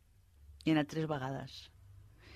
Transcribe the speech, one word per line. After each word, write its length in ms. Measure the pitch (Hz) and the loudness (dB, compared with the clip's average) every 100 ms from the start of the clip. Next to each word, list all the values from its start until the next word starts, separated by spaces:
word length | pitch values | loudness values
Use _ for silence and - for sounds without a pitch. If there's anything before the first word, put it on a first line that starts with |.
| _ - - - - - | _ -20 -20 -20 -20 -2
Hi 80 | - | 4
he 40 | 156 | 4
anat 100 | 147 | 4
tres 200 | 156 156 | 0 0
vegades. 460 | 147 131 135 135 - - - - - - - - | 0 -2 -4 -6 -12 -18 -20 -20 -20 -20 -20 -20